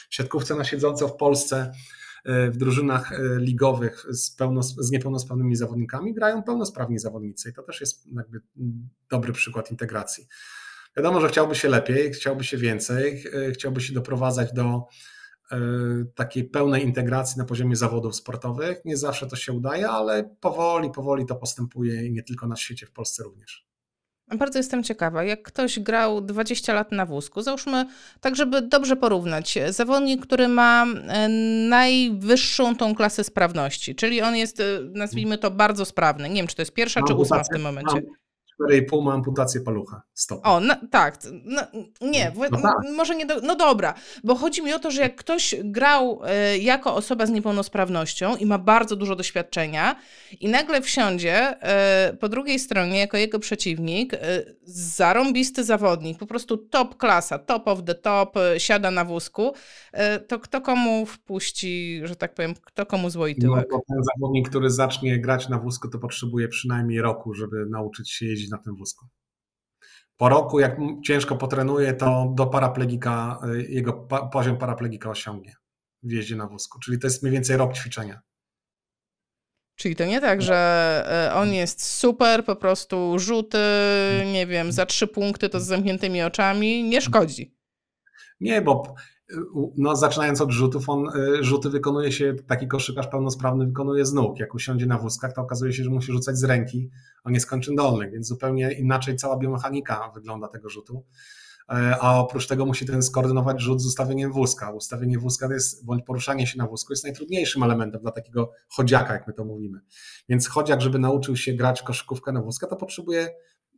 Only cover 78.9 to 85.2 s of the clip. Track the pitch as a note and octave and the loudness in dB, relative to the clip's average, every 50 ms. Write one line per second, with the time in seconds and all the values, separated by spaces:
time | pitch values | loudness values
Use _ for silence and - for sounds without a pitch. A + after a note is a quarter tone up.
78.9 | _ _ _ _ _ _ _ _ _ _ _ _ _ _ _ _ _ - - F#3 | _ _ _ _ _ _ _ _ _ _ _ _ _ _ _ _ _ -6 -4 -4
79.9 | D#3+ E3 E3+ F3+ G#3+ C4+ C#4+ A#3+ F#3+ G3 F#3+ F3+ F#3 F3 F3 F3 E3+ E3+ E3 E3 | -2 -2 0 0 0 2 2 2 2 2 2 2 4 4 4 4 4 4 4 4
80.9 | D#3 D3+ - - E3 E3+ E3 C#3+ - F#3 G#3 G#3 G3 F#3 F3 F3 - - - - | 2 0 0 0 0 0 2 2 2 2 2 2 2 0 -2 -2 -4 -6 -6 -6
81.9 | - - - B3 A#3+ - B3+ A#3 A3+ A3 A3+ - F#3+ G#3 - F#3 F#3+ F#3+ - - | -4 2 2 2 4 6 4 4 4 4 2 0 -2 0 2 2 2 2 0 -4
82.9 | F#3+ F#3 F3+ F3 F3 F#3 F3+ G#3 A#3 A3+ G#3+ G#3+ A3 G#3+ G#3 G#3 G#3 G#3 G3+ G3+ | -2 -2 0 0 0 0 0 0 0 -2 -2 0 0 2 4 4 4 4 4 4
83.9 | G3+ G3+ G3 G3 G3 G3 G3 G3 G3 F#3 F3+ F3 F3+ E3+ E3 E3+ D#3+ F#3 F3+ - | 4 4 2 2 2 2 0 0 0 0 0 0 0 -2 0 0 0 0 0 0
84.9 | - - A3+ G#3 - G#3 | 2 0 0 0 0 -2